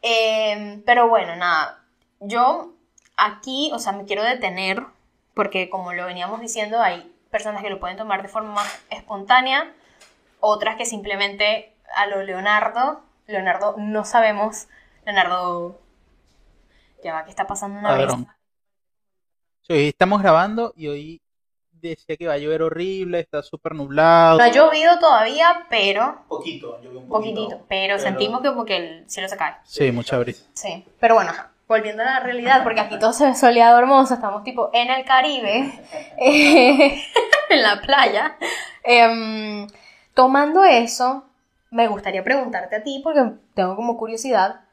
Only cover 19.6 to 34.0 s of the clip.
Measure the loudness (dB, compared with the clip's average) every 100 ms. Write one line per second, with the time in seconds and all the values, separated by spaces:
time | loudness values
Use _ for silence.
19.6 | _ 0 0 2 0 2 4 4 4 -2
20.6 | -6 -8 -12 -10 -12 -20 _ _ _ _
21.6 | _ _ -12 -12 _ -8 -4 -4 -2 -2
22.6 | -2 -4 -6 -6 -6 -6 -6 -8 -10 -12
23.6 | -10 -10 -6 2 6 8 8 8 6 8
24.6 | 6 6 4 6 6 4 2 2 2 2
25.6 | -2 -2 0 0 -2 -6 _ -12 -12 -14
26.6 | -16 -18 -20 -20 -6 -6 -4 -8 -10 -12
27.6 | _ -6 -4 -4 -4 -4 -4 -4 -4 -4
28.6 | -6 -6 -8 -16 _ -12 -10 -8 -8 -10
29.6 | _ -4 -2 -2 -4 -4 -4 -8 _ -16
30.6 | -14 -14 _ _ 2 2 2 -8 -14 _
31.6 | _ -2 -2 -6 -4 -4 -4 -6 2 2
32.6 | 4 -2 -4 -2 -2 2 0 4 4 6
33.6 | 8 8 8 6